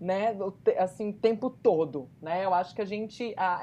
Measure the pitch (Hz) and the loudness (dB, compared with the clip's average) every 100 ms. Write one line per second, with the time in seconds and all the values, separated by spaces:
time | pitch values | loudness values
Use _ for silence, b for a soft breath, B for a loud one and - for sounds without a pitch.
0 | 175 190 220 196 196 190 220 - 185 - | -4 0 0 -2 -6 0 0 2 0 -2
1 | 208 208 226 220 254 - 240 160 156 139 | -6 0 0 2 -4 2 4 4 2 -4
2 | 127 - 156 175 190 180 185 - 196 208 | -10 -12 -4 -2 2 2 0 -4 -6 -4
3 | 220 - 240 - 185 175 | -8 -8 -8 -2 -2 0